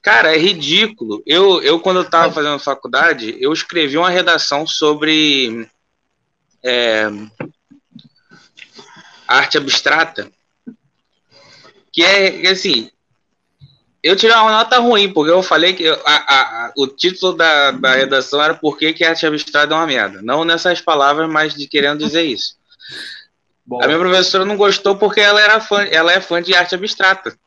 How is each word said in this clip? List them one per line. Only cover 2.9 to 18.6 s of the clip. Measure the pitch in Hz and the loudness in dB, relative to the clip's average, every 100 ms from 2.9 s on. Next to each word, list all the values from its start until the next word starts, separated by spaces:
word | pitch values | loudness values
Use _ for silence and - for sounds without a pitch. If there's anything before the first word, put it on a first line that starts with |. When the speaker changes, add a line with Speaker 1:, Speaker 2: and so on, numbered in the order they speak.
| 127 165 151 110 - | 0 0 0 -6 -4
Speaker 1:
eu | 131 | -4
escrevi | 160 - 175 151 143 | -4 -4 -4 -2 0
uma | 180 | 0
redação | 180 180 165 - 143 156 | 0 0 0 -2 -4 -4
sobre, | - 156 151 156 156 151 139 123 113 113 _ _ _ _ _ _ _ _ _ | -2 -2 0 0 0 2 0 -2 -6 -14 _ _ _ _ _ _ _ _ _
é, | 127 123 120 110 107 104 107 110 - _ _ 285 _ - - _ _ - _ _ - - - - - - - | -4 -2 0 -2 -2 -6 -16 _ -18 _ _ _ _ -20 -20 _ _ -20 _ _ -20 -20 -20 -20 -20 -20 0
arte | 127 139 151 | 2 2 -2
abstrata, | 139 - - 151 165 - - _ _ _ - - _ _ _ _ _ _ _ - - _ _ | 0 -2 0 0 -2 -6 -14 _ _ _ -20 -20 _ _ _ _ _ _ _ -20 -20 _ _
que | - | -2
é, | 170 196 190 - 180 | 2 2 2 0 -2
assim, | 185 196 131 110 _ _ _ _ _ _ _ - _ _ _ | -2 -2 -4 -4 _ _ _ _ _ _ _ -20 _ _ _
eu | 151 190 | -2 2
tirei | 220 | 4
uma | 226 220 | 4 4
nota | 214 226 254 | 2 2 2
ruim, | 240 220 202 | 4 2 2
porque | 185 151 | 0 2
eu | 180 | 2
falei | 185 156 170 | 2 2 2
que | 185 | 0
eu, | 160 156 | -2 -2
a, | 143 151 | 0 0
a, | - 135 123 117 120 | 2 2 2 -4 -10
a, | - | -4
o | 135 | -6
título | - 175 185 185 | -2 -4 -2 -4
da, | 170 160 151 143 | 0 2 4 2
da | 131 131 | 0 0
redação | 131 135 135 131 143 | 2 2 0 -2 -2
era | 151 | 0
Por | 160 | 0